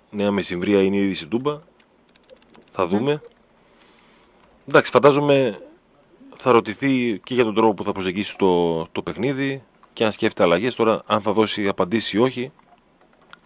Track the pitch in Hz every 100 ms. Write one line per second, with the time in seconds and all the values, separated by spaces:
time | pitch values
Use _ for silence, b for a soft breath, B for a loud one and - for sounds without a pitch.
0 | _ 101 101 101 90 87 92 101 95 101
1 | 98 92 78 113 135 147 - _ _ _
2 | _ _ _ - _ - _ - 87 101
3 | 135 151 - _ _ _ b b b b
4 | b b b b _ _ - 123 - 127
5 | 135 143 143 139 127 98 - _ _ _
6 | _ _ - - 131 117 110 101 139 131
7 | 120 98 - 123 113 104 113 95 101 98
8 | 92 92 101 - 95 87 87 82 82 -
9 | 90 82 120 135 139 135 - _ _ -
10 | 113 - 110 - 92 85 123 - 113 107
11 | - 107 104 101 107 - 101 98 92 110
12 | - 98 131 123 131 - _ _ _ _
13 | _ _ _ -